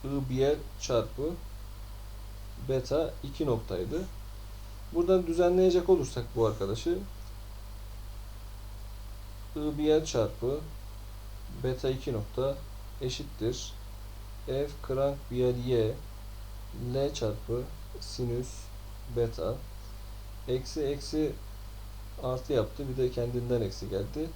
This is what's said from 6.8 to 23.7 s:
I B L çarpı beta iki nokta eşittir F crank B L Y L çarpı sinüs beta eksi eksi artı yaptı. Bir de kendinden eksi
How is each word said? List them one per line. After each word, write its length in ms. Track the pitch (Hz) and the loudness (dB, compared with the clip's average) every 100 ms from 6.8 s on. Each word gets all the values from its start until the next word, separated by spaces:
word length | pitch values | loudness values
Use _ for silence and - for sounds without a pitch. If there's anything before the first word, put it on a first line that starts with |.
| - 180 196 - - - - - - - - - - - - - - - - - - - - - - - - - | 2 2 0 -8 -10 -10 -10 -10 -10 -10 -10 -8 -8 -8 -8 -10 -10 -10 -10 -8 -8 -8 -8 -8 -10 -10 -6 -2
I 220 | 151 147 | 0 2
B 240 | 151 156 | 8 8
L 40 | 156 | 6
çarpı 540 | 127 107 - 120 143 151 - - - - - - - - - | 2 2 2 0 0 -2 -8 -10 -10 -10 -10 -10 -10 -8 -4
beta 260 | 131 127 135 | -2 0 0
iki 240 | 131 - | 0 0
nokta 420 | 117 107 - 135 139 - - - - | 0 -2 0 0 0 -6 -10 -10 -4
eşittir 720 | 127 - 143 - 113 127 - - - - - - - - - | -2 -2 -6 -2 0 0 -4 -8 -10 -10 -10 -10 -10 -10 -2
F 240 | 131 143 151 - | 0 0 -2 -2
crank 300 | 135 139 139 - | 2 4 2 -2
B 40 | 123 | 4
L 320 | 127 123 120 | 4 4 4
Y 260 | 123 110 - - - - - - - - - 120 | 4 4 2 -6 -10 -10 -10 -10 -10 -8 -6 -2
L 200 | 127 139 | 2 2
çarpı 500 | - 110 110 - 120 143 - - - | 2 0 0 -2 -2 -2 -8 -10 -8
sinüs 480 | - - 123 120 127 - - - - - - 117 | -8 -2 0 0 -2 -6 -10 -10 -10 -10 -4 2
beta 400 | 117 110 82 135 - - - - - - - - - | 2 2 -2 -2 -6 -10 -10 -10 -10 -10 -10 -10 -2
eksi 340 | 127 131 - | -2 0 -2
eksi 500 | 139 143 - 151 156 - - - - - - - - - | 0 0 -2 2 2 0 -8 -10 -10 -10 -10 -10 -10 -6
artı 300 | 127 127 - | -2 -2 2
yaptı. 300 | 139 107 - 139 | 2 2 -2 -4
Bir 80 | 127 | 2
de 140 | 127 | 2
kendinden 500 | 127 120 123 120 120 | 2 0 0 2 2
eksi 280 | 104 | 2